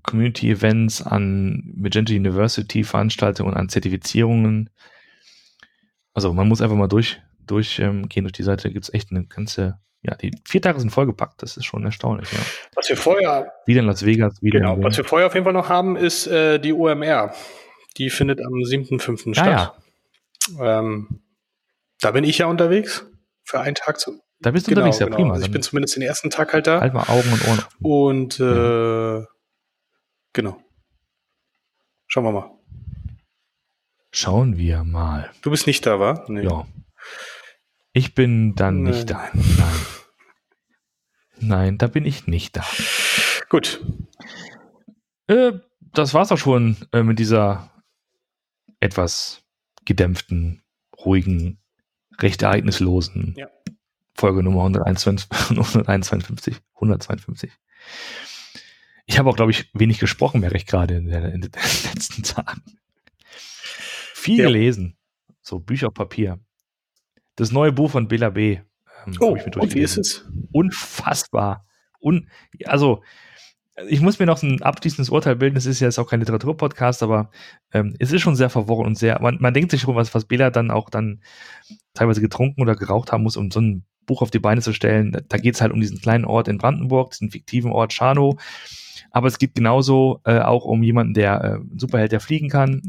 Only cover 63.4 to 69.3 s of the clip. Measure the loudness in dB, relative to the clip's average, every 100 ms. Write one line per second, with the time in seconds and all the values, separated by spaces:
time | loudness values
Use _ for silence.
63.4 | -20 -20 -18 -16 -14 -14 -16 -10 0 4
64.4 | 6 6 4 2 -4 -10 _ _ _ _
65.4 | -12 -12 -6 -4 -4 -4 -8 -4 -4 -4
66.4 | _ _ _ _ _ _ _ _ _ -4
67.4 | -2 2 2 2 0 0 -2 0 0 0
68.4 | 0 -2 -8 _ _ -20 -14 0 0